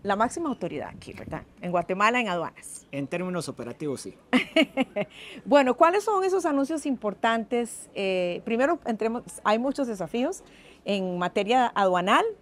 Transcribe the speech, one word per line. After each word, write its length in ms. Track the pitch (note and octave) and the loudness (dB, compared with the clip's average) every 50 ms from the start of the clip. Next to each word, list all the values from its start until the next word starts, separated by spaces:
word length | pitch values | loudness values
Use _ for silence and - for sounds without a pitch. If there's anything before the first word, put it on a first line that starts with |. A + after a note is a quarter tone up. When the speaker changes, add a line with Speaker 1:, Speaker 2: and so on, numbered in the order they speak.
Speaker 1:
la 160 | - G3 G3 | 0 0 2
máxima 320 | G3+ A3 B3+ - E4+ E4+ D4 | 2 2 0 0 -4 -4 -4
autoridad 400 | A#3+ - F#3 D#3+ D3 C#3+ G#2 E2 - | -4 -4 -4 -6 -6 -6 -8 -10 -12
aquí, 200 | - - - - | -14 -16 -14 -14
¿verdad? 300 | - - - - D3+ - - - - | -14 -10 -10 -10 -10 -12 -14 -18 -10
En 100 | - F3+ | -6 -2
Guatemala, 480 | F3 F3 E3+ - F#3 F#3+ G#3 A3 A#3+ B3 | 0 0 0 0 0 4 4 4 4 2
en 80 | A#3+ | 0
aduanas. 580 | G3+ F3 E3+ D#3+ - - - - - - - - _ | 0 -2 -4 -4 -6 -8 -14 -18 -18 -18 -18 -16 _
Speaker 2:
En 160 | - C#3 C#3 | -6 -6 -6
términos 400 | C3 F3 E3+ F3+ F#3 F3+ F3 D3+ | -4 -4 -6 -4 -4 -4 -4 -6
operativos, 540 | - B2+ - A#2+ A#2+ A#2+ - D#3 D3 C3 - | -6 -10 -10 -10 -10 -10 -8 -6 -6 -6 -6
sí. 160 | - G2 - - _ _ - | -8 -14 -16 -18 _ _ 0
Speaker 1:
<laughs> 1120 | B3 - - - D#4+ D#4 - - C4+ A#3+ - - G#3 F#3+ - - - - - - B3+ - | 0 0 2 2 0 0 2 0 -4 -4 -2 -2 -6 -6 -6 -10 -20 -18 -18 -18 -14 0
Bueno, 300 | F#3+ B3 C#4+ C4+ B3+ B3 | 4 6 6 6 4 4
¿cuáles 280 | - E4+ E4 F4+ G#4 G4+ | 4 4 4 4 2 0
son 200 | A4+ G#4 F#4+ F#4+ | 2 0 2 2
esos 200 | F#4+ F#4 F#4+ E4 | 2 0 0 0
anuncios 400 | E4 C#4+ C#4 C#4 C4 D#4+ D4+ - | 0 0 0 0 0 -2 -4 -2
importantes? 1040 | D4 C4 - - G#3 F#3+ - - A3+ A3+ A3+ A3 A3 B3 A#3+ A#3+ A3 - - - - - | -4 -4 -2 -4 -6 -4 0 0 0 0 0 -2 -2 -2 -2 -2 -4 -8 -16 -18 -12 -8
Eh, 460 | - G3+ F#3+ F#3+ F#3 F3+ F3 F3 - - | -4 -2 0 0 0 0 -2 -2 -6 -4
primero, 340 | G#3+ A3+ A3+ C4 D4 F4 - - | -2 0 2 2 2 2 0 -2
entremos, 380 | B3+ A3+ G3+ A3 A3+ A3+ A#3+ - - - - - | -6 -4 -2 -2 -4 -4 -6 -10 -12 -18 -2 0
hay 140 | G#3 G#3+ A3+ | 2 2 2
muchos 280 | A#3+ C#4+ C4+ - C#4 | 2 -2 -2 -2 -2
desafíos 560 | A#3+ A3 F#3 F3 D#3 - A#3+ B3+ D#4+ G4 - - - - - - - - - _ | -4 -2 -6 -6 -4 -2 -2 -2 -2 -4 -6 -14 -20 -20 -20 -20 -20 -20 -10 _
en 320 | - G3+ G3 F#3 F#3 F3+ | -2 -2 -2 -2 -2 -2
materia 540 | F3 F3 F3+ - - G#3 G3+ B3 B3+ B3 A3+ - | -2 -2 0 0 0 2 4 4 4 4 2 2
aduanal 520 | - G3 F#3+ F3+ F3+ F3+ F#3+ A#3+ D#4 G#4 A4+ G4+ - | 2 4 4 4 4 4 4 4 4 4 0 -4 -8